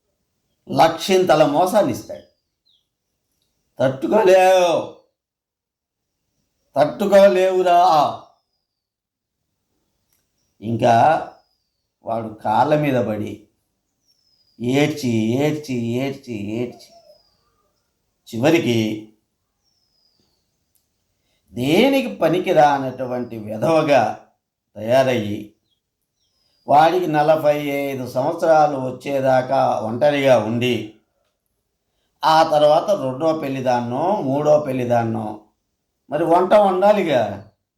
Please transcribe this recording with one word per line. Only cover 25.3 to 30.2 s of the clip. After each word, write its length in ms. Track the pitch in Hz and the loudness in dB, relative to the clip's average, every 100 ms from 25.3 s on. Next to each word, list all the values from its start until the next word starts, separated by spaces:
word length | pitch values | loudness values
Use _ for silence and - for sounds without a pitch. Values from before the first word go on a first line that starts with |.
| 104 - _ _ _ _ _ _ _ _ _ _ _ - | -10 -14 _ _ _ _ _ _ _ _ _ _ _ 2
వాడికి 380 | 143 165 175 165 | 4 4 2 0
నలభై 600 | 151 151 156 147 147 147 | 0 2 2 2 0 -2
ఐదు 440 | 139 139 127 120 | -4 -4 -6 -6
సంవత్సరాలు 640 | 123 147 - 170 156 147 135 | -4 -4 -2 2 4 2 -2
వచ్చేదాకా 1040 | 131 127 147 139 131 131 120 135 123 120 | -8 -8 -6 -2 0 0 0 0 0 -2
ఒంటరిగా 580 | 110 120 147 143 | -6 -2 0 2